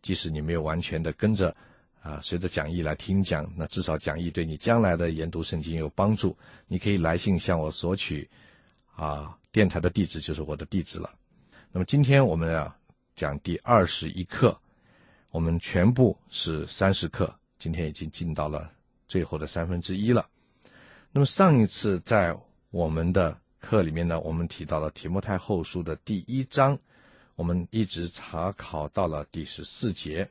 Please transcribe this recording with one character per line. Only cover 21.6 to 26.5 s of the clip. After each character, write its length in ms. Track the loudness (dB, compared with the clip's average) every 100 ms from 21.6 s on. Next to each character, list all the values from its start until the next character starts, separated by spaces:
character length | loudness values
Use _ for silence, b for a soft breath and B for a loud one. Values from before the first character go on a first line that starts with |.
| 6
次 340 | 2 0 0
在 340 | 2 4 4 -2 -12 _ _
我 180 | -2 0
们 240 | 2 2
的 260 | 2 2 -2 _ _
课 220 | 0 2
里 100 | 2
面 160 | 0 0
呢， 140 | -2
我 100 | -2
们 160 | -4 -4
提 160 | -6
到 160 | -4 -2
了 100 | -2
提 180 | -6 -4
摩 100 | -4
太 180 | -2 -4
后 240 | 0 -2
书 220 | -2 -6
的 100 | -6 -8
第 260 | -4 -6 -4
一 180 | -6
章， 320 | -2